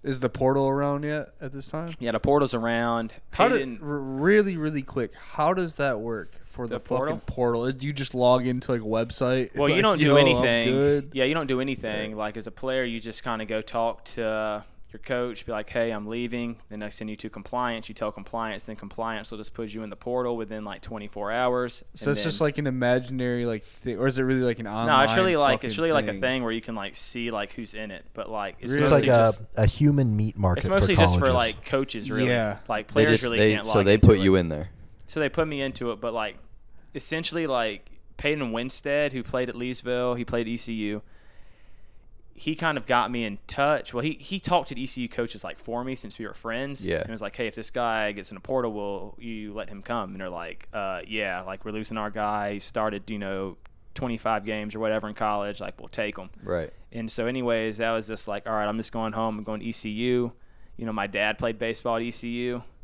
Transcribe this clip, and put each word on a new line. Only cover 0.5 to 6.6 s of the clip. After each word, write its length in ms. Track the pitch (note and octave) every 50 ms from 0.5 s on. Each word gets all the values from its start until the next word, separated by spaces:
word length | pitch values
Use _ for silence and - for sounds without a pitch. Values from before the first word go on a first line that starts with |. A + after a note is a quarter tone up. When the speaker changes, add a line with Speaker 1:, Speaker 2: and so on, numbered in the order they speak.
| C3+ C#3 C3+ C3+
Speaker 1:
around 340 | C3+ C#3 C#3+ C#3+ C#3+ C#3+ D3
yet 260 | D3 D3+ D3+ C#3 - - -
at 100 | - C#3
this 160 | C3+ C3+ C3
time? 260 | - - D#3 E3 E3+ D#3+ -
Speaker 2:
Yeah, 120 | B2 A#2
the 80 | A2 A2
portal's 340 | - C#3 C#3+ D3 C#3+ C3 -
around. 600 | A#2 A2+ A#2 A#2 A#2 A#2+ A#2+ A#2 A#2 A2+ A2 - - - -
Speaker 1:
How 180 | - - F#3+ B3
did, 80 | B3+
Speaker 2:
Hayden 220 | G#3+ C3+ C3 A#2 -
Speaker 1:
r-, 60 | D#3 D3 D3 C#3+
really, 560 | C3+ C3+ C3 C3+ D3 F3+ G#3 G#3+ G#3 G3 F3+
really 260 | E3 D3+ D#3 D#3 C#3+ C3+
quick, 280 | - - C3+ A#2+ G#2 -
how 380 | - - - - - D3 D#3+ F#3
does 220 | F#3 F3+ E3 D3+
that 240 | - C#3+ C#3 B2+ G#2
work 360 | A2 A#2 A2+ G#2+ E2+ - - - -
for 220 | - - -